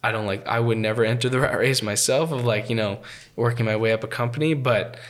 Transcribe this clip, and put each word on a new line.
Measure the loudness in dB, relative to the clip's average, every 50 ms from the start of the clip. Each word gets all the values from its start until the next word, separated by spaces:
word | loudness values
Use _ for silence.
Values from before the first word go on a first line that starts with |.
| -4
I | -2
don't | -2 0 -2
like, | -2 -4 -4 -2
I | -2 0 0
would | 2 2 2
never | 2 0 0 2 2 2
enter | 2 2 0 0 0
the | 2 2
<laughs> | 2
rat | 2 2
race | 2 2 2 2 0
myself | -2 -2 -2 0 2 2 2 2 2 0
of, | -2 0 0
like, | 0 0 0 0 -2
you | -2
know, | -2 -2 -2 -4 -6 -10 -16 -18 -18 -20 -14 _
working | -2 0 0 0 0 0
my | 0 2
way | 2 2 2 2
up | 2 -2
a |
company, | -6 -4 -2 -2 -2 0 0 0 0 0
but | 2 2 2 2 2 2 -2 -8 -14 -18 -20